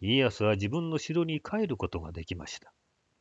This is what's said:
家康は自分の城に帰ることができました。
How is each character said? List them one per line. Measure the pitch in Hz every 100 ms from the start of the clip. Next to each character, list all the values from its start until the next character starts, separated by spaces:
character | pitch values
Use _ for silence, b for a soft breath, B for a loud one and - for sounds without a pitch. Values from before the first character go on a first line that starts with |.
家 | 98 131
康 | 127 -
は | 107 104
自 | 104
分 | 151 165
の | 160
城 | - 160
に | 165 156
帰 | - 214 208
る | 120
こ | -
と | 87
が | 82
で | 82 82
き | 87
ま | -
し | -
た。 | - _ _ _ _ _